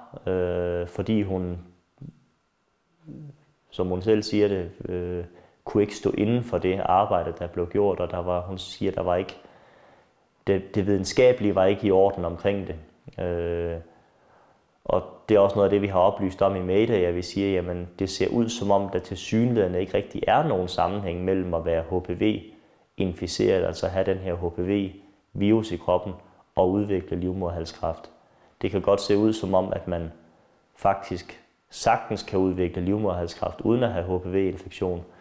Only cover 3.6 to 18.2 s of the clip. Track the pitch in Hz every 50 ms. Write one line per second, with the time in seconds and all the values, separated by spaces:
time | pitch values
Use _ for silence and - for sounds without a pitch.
3.6 | _ _ - - 95 90 90 90 92 110 110 107 107 - - 104 104 101 101 95
4.6 | 87 85 - - - - 90 90 87 90 90 87 85 - - - - _ _ _
5.6 | _ - - 110 101 104 - - - - - - 104 107 120 123 120 - - -
6.6 | 85 92 92 98 - - 90 95 101 90 98 87 85 87 82 - 87 85 - 90
7.6 | 87 85 - 104 101 101 92 85 87 85 92 90 87 90 90 90 87 92 95 90
8.6 | - - - - 101 95 92 - 92 87 87 90 98 - - - - - - -
9.6 | - - - - - - - _ _ _ _ _ _ _ _ _ _ - 98 95
10.6 | 95 - - 107 95 98 101 95 95 - - - 127 123 123 123 107 104 92 95
11.6 | 92 95 104 98 - 101 95 95 95 98 95 90 87 85 87 87 - 101 101 101
12.6 | 92 - 87 80 78 - _ _ _ - - - 90 87 87 85 85 85 85 85
13.6 | 85 85 82 82 82 - - _ _ _ _ _ _ _ _ _ _ _ _ _
14.6 | _ _ _ _ - - - 92 - - - - - - 107 101 98 98 98 107
15.6 | 101 95 101 101 101 101 95 92 90 101 101 - 101 92 90 - 101 98 98 92
16.6 | 90 90 92 101 113 117 120 98 90 87 87 90 87 - - 98 98 98 95 90
17.6 | 87 87 87 87 90 90 - - 98 92 - -